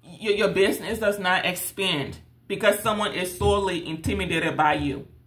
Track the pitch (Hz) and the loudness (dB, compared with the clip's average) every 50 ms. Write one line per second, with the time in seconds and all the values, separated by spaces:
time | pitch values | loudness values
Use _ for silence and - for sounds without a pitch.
0 | _ - - - - 220 202 208 214 196 170 180 196 214 - - - 190 226 220 | _ -20 -16 -8 0 0 2 2 2 2 4 4 4 4 2 -2 -4 -6 -6 0
1 | 220 202 202 202 190 185 185 185 - 175 180 175 - - - - 190 185 170 143 | 0 0 0 0 2 2 2 2 2 -2 -4 -4 -6 -8 -6 -4 -2 0 0 0
2 | 135 - - - - - - _ _ _ 196 - 220 202 202 - - 226 214 208 | -2 -4 -8 -14 -16 -20 -20 _ _ _ -6 2 4 2 2 4 0 0 0 0
3 | 208 196 - 170 180 180 - - 202 202 202 202 196 190 180 165 - - 160 156 | -2 -2 -2 -4 -4 -4 -4 0 2 2 4 4 2 0 -2 -4 -4 -6 -8 -6
4 | - 247 208 196 185 170 175 160 170 160 151 135 156 151 151 151 147 143 131 - | -4 -4 -2 -2 -2 -2 0 0 0 0 0 2 2 2 4 2 0 -2 -4 -6
5 | - - - - _ | -10 -14 -20 -20 _